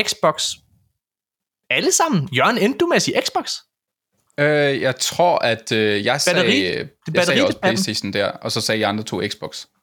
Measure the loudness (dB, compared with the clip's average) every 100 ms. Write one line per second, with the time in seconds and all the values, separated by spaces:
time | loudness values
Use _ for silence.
0 | -2 0 0 0 -4 -8 _ _ _ _
1 | _ _ _ _ _ _ _ -2 0 2
2 | 2 0 0 2 2 2 0 2 2 2
3 | 2 0 -2 -4 -6 -8 -14 _ _ _
4 | _ _ _ -2 2 2 2 2 0 -2
5 | -4 2 2 4 2 0 -2 0 2 2
6 | 0 0 0 2 2 2 0 -2 -8 -12
7 | -4 0 2 2 2 0 0 0 -2 -4
8 | -4 -2 -2 -4 -6 -4 -2 0 0 -2
9 | -4 -4 -4 -6 -12 -14 -18 _